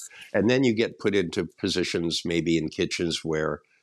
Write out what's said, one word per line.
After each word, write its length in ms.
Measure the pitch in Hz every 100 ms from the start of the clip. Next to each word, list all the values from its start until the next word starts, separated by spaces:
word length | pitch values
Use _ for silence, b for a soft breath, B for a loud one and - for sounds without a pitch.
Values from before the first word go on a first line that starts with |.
| - B B
And 160 | 107 101
then 140 | 127
you 100 | 135
get 260 | 110 113 -
put 160 | 107 98
into 320 | 87 101 85 -
positions 640 | 98 87 85 92 85 78 85
maybe 320 | 85 82 82
in 120 | 78
kitchens 520 | - 87 - 87 78
where 380 | 80 78 78 76 _ _